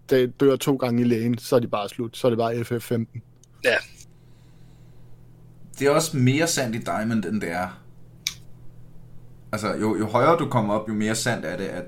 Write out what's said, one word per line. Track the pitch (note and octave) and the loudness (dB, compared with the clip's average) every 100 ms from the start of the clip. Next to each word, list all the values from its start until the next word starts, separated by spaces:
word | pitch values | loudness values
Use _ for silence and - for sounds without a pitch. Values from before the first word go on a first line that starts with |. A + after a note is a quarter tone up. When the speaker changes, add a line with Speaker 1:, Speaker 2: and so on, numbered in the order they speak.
| - | 2
Speaker 1:
dø-, | C3 B2+ - | 4 4 4
dør | C#3 C3 | 4 4
to | - C3+ | 2 0
gange | B2+ A#2+ | 2 2
i | A#2+ | 2
lane, | A2+ A#2 A#2 | 2 0 -2
så | - C3 | 2 2
er | |
de | A2+ | 2
bare | G#2+ G2+ | -2 -4
slut. | - A#2 - | -6 -8 0
Så | C3 | 0
er | |
det | A2+ | 2
bare | A2+ A#2+ | 2 0
F | A2+ A#2 | -4 -4
F | |
femten. | - A#2 A2+ A#2 - - - - | -2 -2 -2 -8 -18 -20 -20 -4
Speaker 2:
Ja. | B2+ A2 - - - - - - - - - - - - - - - - - - - - | 0 0 -2 -16 -20 -20 -20 -20 -20 -20 -20 -20 -20 -20 -20 -20 -20 -20 -20 -20 -16 -2
Speaker 3:
Det | C#3 | 2
er | |
også | D3+ D#3+ C#3+ | 4 2 2
mere | B2+ C#3 E3 | 4 4 2
sandt | D3+ B2+ A#2 | 0 -2 -4
i | |
Diamond, | A#2+ F2 A2 A2+ F2+ | -4 -4 -2 -2 0
end | G#2+ | -2
det | F#2 | -2
er. | F2 F2+ - - - - - - - - - - - - - - - - - - | -4 -6 -8 -20 -20 -20 -10 -10 -10 -16 -16 -16 -16 -18 -18 -16 -18 -18 -20 -8
Altså, | G#2 G#2 E2 | -4 -2 0
jo, | G#2+ G2 | 0 0
jo | G#2+ | 0
højere | A#2+ C#3+ E3+ | 2 4 4
du | C3 | 2
kommer | B2 G#2 | 0 0
op, | G#2+ G#2+ | 0 -2
jo | |
mere | G#2+ G#2+ A2 | -2 0 0
sandt | B2 A2 D#2 | 0 -2 -4
er | F2+ | -6
det, | F#2+ | -6
at | F2+ | -8